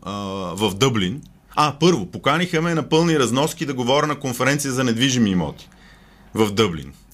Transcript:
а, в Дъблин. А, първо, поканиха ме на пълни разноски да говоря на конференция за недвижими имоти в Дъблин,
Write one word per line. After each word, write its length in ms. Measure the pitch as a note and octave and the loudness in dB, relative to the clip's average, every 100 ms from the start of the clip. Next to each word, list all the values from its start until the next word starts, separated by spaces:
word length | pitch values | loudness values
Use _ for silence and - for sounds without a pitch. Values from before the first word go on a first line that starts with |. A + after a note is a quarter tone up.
а, 100 | F#2 G2+ G2 G2 F2+ | -10 -8 -6 -6 -6
в 200 | F2+ G#2+ | -2 -2
Дъблин. 480 | G2 C3+ A2+ F2+ C3+ - - _ - | 2 2 2 -2 -4 -12 -20 _ 0
А, 180 | D3+ C#3+ | 0 2
първо, 260 | E3+ C#3 F2 | 2 2 -2
поканиха 560 | G#3 C3+ D#3+ F3 D#3+ | -4 0 0 0 0
ме 120 | E3+ | 0
на 140 | D#3+ B2 | -2 2
пълни 300 | D#3+ E3+ D#3 | 2 4 2
разноски 480 | A2+ B2+ D#3 - D3 | 2 2 0 -2 -6
да 80 | |
говоря 320 | B2+ A#2+ C#3+ D3+ | -4 2 2 2
на 120 | C#3+ | -4
конференция 540 | C3 A#2+ C3 C#3+ C#3 | -6 -2 0 0 -2
за 120 | B2+ | 0
недвижими 460 | B2+ A2+ C3+ B2+ G#2+ | 0 2 0 2 2
имоти 380 | F2+ D2 - - - - - - - - | 2 -2 -8 -20 -20 -20 -20 -20 -20 -8
в 180 | - G#2+ | 0 0
Дъблин, 400 | G2 G#2 D#2+ C2+ - - | 2 0 -2 -12 -20 -20